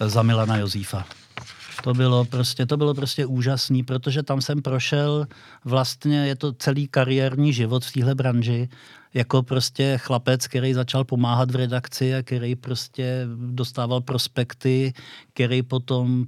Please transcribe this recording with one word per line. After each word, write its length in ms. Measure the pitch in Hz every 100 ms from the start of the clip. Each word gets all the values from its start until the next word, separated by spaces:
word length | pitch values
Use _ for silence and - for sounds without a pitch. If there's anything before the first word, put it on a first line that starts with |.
eh, 80 | 107
za 120 | 107
Milana 340 | 113 113 110 110
Josífa. 480 | 101 101 95 95 92 - - - - - - -
To 100 | 131
bylo 320 | 123 127 123 123
prostě, 400 | 123 123 - 123
to 120 | 147
bylo 160 | 147
prostě 320 | 139 135 - 135
úžasný, 580 | 127 123 135 - 131
protože 400 | 123 131 135 135
tam 180 | 143 139
jsem 200 | - 147
prošel 680 | 135 131 - 147 147 151 139 - - - 123
vlastně, 640 | 131 127 - 151 147 139
je 80 | 135
to 180 | 147
celý 340 | 123 - 139 143
kariérní 680 | - 127 131 135 131 147
život 320 | 123 113 127 123
v 60 |
téhle 240 | 135 123 135
branži, 540 | 127 120 117 120 123 - - - _
jako 300 | 131 120 131
prostě 540 | 123 131 - - 139 131
chlapec, 500 | - 123 131 127 -
který 260 | 127 131
začal 300 | 127 123 135
pomáhat 480 | 131 123 120 120 127
v 40 | 127
redakci 600 | 123 123 - - 131 131
a 80 |
který 320 | 123 127 120 123
prostě 720 | 127 120 - - 127 127 123 117
dostával 640 | 123 123 123 - 120 127
prospekty, 920 | 123 127 - - 123 - 135 131 135 127 - - -
který 300 | - 123 127
potom 600 | 123 131 127 127 123 127